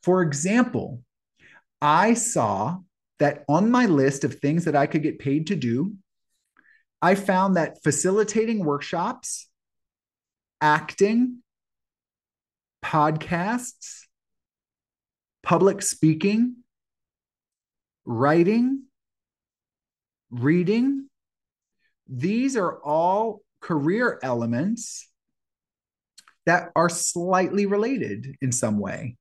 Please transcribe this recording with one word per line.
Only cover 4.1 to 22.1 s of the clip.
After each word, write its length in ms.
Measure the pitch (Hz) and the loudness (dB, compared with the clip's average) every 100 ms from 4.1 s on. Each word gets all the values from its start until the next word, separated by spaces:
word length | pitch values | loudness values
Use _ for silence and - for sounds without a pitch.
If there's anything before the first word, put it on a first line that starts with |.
| 139 | 0
of 100 | 135 | -4
things 320 | 127 143 160 170 | -2 -2 0 0
that 100 | 143 | 0
I 100 | 143 | 2
could 160 | 160 | 0
get 160 | 147 - | -2 -4
paid 280 | 139 143 160 | -4 -4 -2
to 100 | 196 | -4
do, 380 | 123 117 185 208 _ _ _ _ _ _ _ _ _ _ | -2 -2 -4 -8 _ _ _ _ _ _ _ _ _ _
I 140 | 165 | 0
found 420 | 196 196 185 190 180 | 2 2 0 2 0
that 260 | 160 - | -2 -2
facilitating 800 | - 143 185 196 208 226 220 220 | -2 0 0 0 0 0 -2 -2
workshops, 840 | 160 143 - 170 185 247 - - - _ _ _ _ _ _ _ _ _ _ _ | -2 -4 -4 -4 -4 -6 -12 -14 -14 _ _ _ _ _ _ _ _ _ _ _
acting, 760 | 151 151 160 - 196 226 254 247 _ _ _ _ _ _ _ _ _ _ _ _ _ _ | 2 2 0 0 2 4 0 -2 _ _ _ _ _ _ _ _ _ _ _ _ _ _
podcasts, 1160 | - 160 151 156 - 170 185 247 - - - - - _ _ _ _ _ _ _ _ _ _ _ _ _ | -2 2 2 0 -4 -4 -2 -4 -8 -16 -20 -20 -20 _ _ _ _ _ _ _ _ _ _ _ _ _
public 400 | - 170 190 196 | 0 4 4 2
speaking, 760 | - - 156 160 190 214 247 247 _ _ _ _ _ _ _ _ _ _ _ _ _ _ | -6 2 2 2 0 2 0 -2 _ _ _ _ _ _ _ _ _ _ _ _ _ _
writing, 800 | - 113 139 160 170 226 247 269 - _ _ _ _ _ _ _ _ _ _ _ _ _ _ | -8 0 4 4 4 4 2 -2 -8 _ _ _ _ _ _ _ _ _ _ _ _ _ _
reading, 800 | 120 127 175 175 226 262 277 277 _ _ _ _ _ _ _ _ _ | -4 0 2 2 0 0 -2 -8 _ _ _ _ _ _ _ _ _
these 500 | _ | _